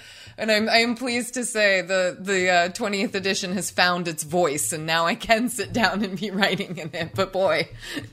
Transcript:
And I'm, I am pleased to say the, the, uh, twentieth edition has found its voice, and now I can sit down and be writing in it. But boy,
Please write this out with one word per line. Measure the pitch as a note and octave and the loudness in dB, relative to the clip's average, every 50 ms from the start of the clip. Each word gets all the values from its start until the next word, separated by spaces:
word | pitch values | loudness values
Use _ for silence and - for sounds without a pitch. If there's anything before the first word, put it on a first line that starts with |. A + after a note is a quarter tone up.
| - - - - - - - | -16 -20 -20 -20 -20 -16 -10
And | - - A3 | -6 0 2
I'm, | G#3+ G#3 A3 A3 | 2 2 2 4
I | - | 4
am | A#3 A#3 A#3+ A#3+ | 4 4 4 0
pleased | A#3 B3+ B3+ A#3+ B3 A#3 - - | -2 -2 -2 -2 -2 -4 -4 -4
to | C4 A#3+ | -4 -4
say | - - A3 G#3+ G3+ G3 F#3 | -2 0 4 4 4 4 2
the, | E3+ E3+ F#3+ F#3 F3+ F3+ - - | 2 0 0 2 2 0 -2 -4
the, | F#3+ G3 G3 F#3 F3+ F#3 | -2 0 0 2 4 6
uh, | F3+ F3 F3 F#3 | 6 6 4 2
twentieth | F#3 - A#3 G3+ G3+ G3 G3 F#3+ - | 0 -2 -4 -2 0 -2 -2 -2 -2
edition | G3 F3+ F#3+ F#3+ - G3+ F3+ F#3+ | -2 -2 -2 -2 -2 -2 -4 -4
has | G3+ E3+ - | -4 -4 -2
found | - - F3+ F3+ F3+ F3 F3 | 2 2 2 2 2 0 -2
its | E3+ D#3+ - D#3+ | -4 -6 -6 -6
voice, | D3 E3 F3+ F3 D3+ C#3+ D3 - - F3 | -2 0 2 2 2 2 0 -4 -4 -4
and | D#3 D#3 | -4 -2
now | D#3 D#3+ E3 E3 | 0 0 2 2
I | E3+ A3+ | 0 0
can | A3+ - - A3+ A3 B3 A#3+ | -2 0 0 2 2 2 -2
sit | - - G3 - - | -4 -4 -6 -2 0
down | B3 G#3+ F#3 F3+ G3 G#3+ | 2 2 2 2 0 -2
and | F#3+ F#3+ D3+ | -2 -4 -4
be | E3+ F#3 | -6 -4
writing | F#3 F#3+ G3 E3 F#3 E3+ F#3 - F3 | -2 0 0 0 0 -2 -4 -6 -8
in | F3+ D#3 D#3 - | -10 -10 -8 -6
it. | D#3+ E3 - - | -6 -6 -4 -2
But | F#3 F#3+ F#3+ - | -2 -2 0 0
boy, | F#3 F#3+ E3+ D#3+ D3+ D#3+ - - - - - - D4 - - | 2 2 2 2 2 0 -4 -8 -14 -12 -10 -10 -10 -10 -12